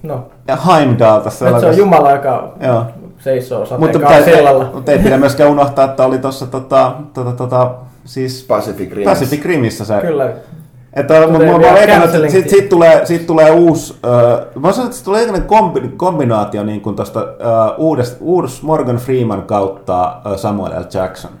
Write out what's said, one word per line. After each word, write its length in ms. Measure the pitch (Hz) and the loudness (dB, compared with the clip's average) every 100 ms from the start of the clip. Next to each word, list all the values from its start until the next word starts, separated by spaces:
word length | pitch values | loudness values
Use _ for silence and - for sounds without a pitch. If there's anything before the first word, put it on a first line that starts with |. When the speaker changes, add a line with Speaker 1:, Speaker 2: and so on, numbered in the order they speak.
Speaker 1:
no. 240 | 156 131 - _ - | -10 -12 -12 _ -8
Speaker 2:
Ja 80 | 127 | -4
Heimdall 640 | 160 165 139 120 110 107 | 2 2 2 2 2 2
tässä 240 | 113 - 127 | -2 -4 0
Speaker 1:
Nyt 60 | |
se 40 | 120 160 | 2 2
on 80 | |
Speaker 2:
elokuvassa. 60 | 170 | 2
Speaker 1:
Jumala, 320 | 202 160 143 | 4 4 4
joka 420 | 139 139 120 - - | 2 -2 -6 -8 -6
Speaker 2:
Joo. 240 | 131 113 117 - - - | -2 -2 -4 -12 -20 -12
Speaker 1:
seisoo 400 | 135 131 - 113 | -4 -4 -4 -8
Speaker 2:
Mutta 160 | 104 127 156 156 | -6 -2 0 2
Speaker 1:
sateenkaan 140 | 143 151 | 4 6
Speaker 2:
ei, 80 | |
Speaker 1:
sillalla. 460 | 170 160 143 135 123 | 6 4 4 2 0
Speaker 2:
mutta 180 | 135 127 | -6 -2
ei 80 | 143 | 2
pidä 180 | - 131 | 2 2
myöskään 320 | 139 - 147 | 0 2 2
unohtaa, 360 | 143 135 120 135 | 2 0 0 -2
että 200 | 135 131 | 0 -2
oli 120 | 131 | 0
tossa 300 | 135 131 127 | -6 -8 -10
tota, 440 | 131 127 135 127 123 147 | -10 -2 0 0 -4 -14
tota, 180 | - 123 | -10 -8
tota, 400 | 120 123 127 127 - - _ - | -8 -4 -2 -2 -4 -18 _ -14
siis 400 | 135 131 - - | -8 -8 -10 -4
Speaker 3:
Pacific 420 | 104 - 98 95 | -4 -4 -10 -10
Rimissä. 160 | 101 196 - 127 | -4 -2 -2 -2
Speaker 2:
Pacific 200 | 147 170 | -4 -2
Rimissä 400 | 160 113 - 107 | -2 -2 -4 -4
se. 120 | - | -4
Speaker 1:
Kyllä. 280 | 175 147 127 117 - - - - _ | -2 -2 -4 -6 -18 -20 -20 -20 _
Speaker 2:
Että 200 | 139 131 160 160 | -6 2 4 4
Speaker 1:
Kuten 60 | |
Speaker 2:
mä, 140 | 160 160 | 4 4
mä, 60 | |
mä 80 | 170 | 4
Speaker 1:
vielä 140 | 170 | 6
Speaker 2:
veikkaan, 80 | 190 208 175 | 6 4 4
että 80 | 165 156 | 2 2
Speaker 1:
canceling. 140 | 151 | 2
Speaker 2:
sit, 160 | 185 165 | 0 4
sit 200 | 196 196 | 2 4
tulee, 360 | 175 165 156 - | 4 6 6 2
sit 220 | 170 170 | -4 0
tulee 240 | 160 156 | 4 4
uusi, 440 | 165 170 147 - - 117 | 6 4 2 -6 -8 0
ö, 400 | 120 120 113 - 127 | 2 2 0 -4 -4
mä 120 | 147 | -2
sanoin, 140 | 233 247 | -2 -6
että 100 | - | -8
sit 100 | 190 | -4
tulee 160 | 214 | -2
jonkinlainen 260 | 233 190 - | 0 -4 2
kombi-, 440 | 214 185 135 120 - | 2 2 -4 -8 -4
kombinaatio 680 | 185 160 127 110 104 104 | -4 -2 -2 -2 -2 -6
niin 180 | 104 107 | -6 -8
kuin 140 | 107 101 | -8 -8
tosta, 240 | 101 113 | -8 -8
ö, 60 | 98 - 117 113 110 - | -8 -8 -2 0 0 0
uudesta, 400 | 160 143 120 - | -2 -2 -4 -6
uudes 420 | 151 180 139 - | -2 -2 -2 -8
Morgan 360 | - 156 127 120 | -4 -2 -2 -4
Freeman 440 | 123 131 113 98 | -2 -2 -2 -6
kautta, 800 | - 104 98 - - 90 90 - 104 | -4 -4 -4 -8 -6 -4 -4 -6 -10
ö, 40 | 95 | -6
Samuel 340 | 107 104 87 | -6 -6 -8
L. 120 | 80 87 95 | -10 -8 -8
Jackson. 340 | 92 - 87 - | -8 -10 -20 -20